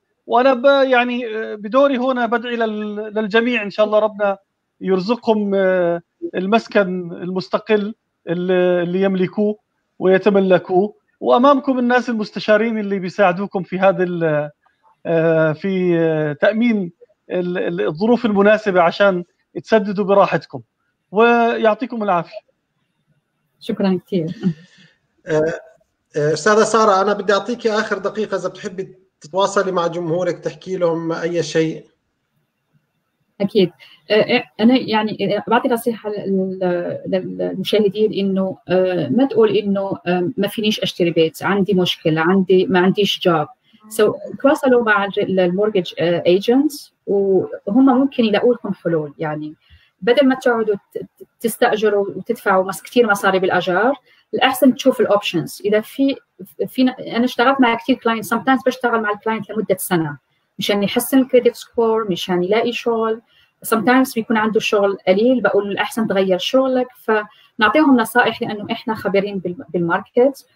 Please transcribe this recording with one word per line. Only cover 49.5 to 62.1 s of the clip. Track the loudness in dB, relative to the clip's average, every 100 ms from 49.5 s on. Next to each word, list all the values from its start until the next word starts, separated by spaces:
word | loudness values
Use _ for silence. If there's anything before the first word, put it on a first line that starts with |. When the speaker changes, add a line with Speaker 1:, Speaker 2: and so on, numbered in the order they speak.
| -16 _ -20 _ _
Speaker 2:
بدل | 0 4 4
ما | 2
تقعدوا | 0 0 0 -4
ت-، | -6 -14
ت-، | -14 _ -20 _
تستأجروا | -6 0 0 2 0 0 -2
وتدفعوا | -6 -8 -6 0 0
مس-، | 0 -6
كتير | -2 0 2
مصاري | 2 2 2
بالأجار، | 0 0 0 0 0 -2 _ _ _
الأحسن | -2 0 2 2 4
تشوف | 0 0
الأوبشنز. | 2 0 0 -4 -6 -6 -2
إذا | -2
في، | -2 -2 -2 -2 _ -20 -18 -8 -6
في | 0
ن-، | 0
أنا | 0 -6 -2 -2
اشتغلت | 2 2 4
مع | 2 0
كتير | -2 -2
كلاينت، | 0 -2 -2
sometimes | -2 0 0 0
بشتغل | -2 -2 -2
مع | -2
الكلاينت | -4 -4 -6 -6
لمدة | -6 -2 -4
سنة | -2 -2 -2 -6 _ _ _ -8
مشان | -4 -2
يحسن | -2 -2 0 0
الكريدت | 2 2 2 -2
score، | -6 -2 0 0 -2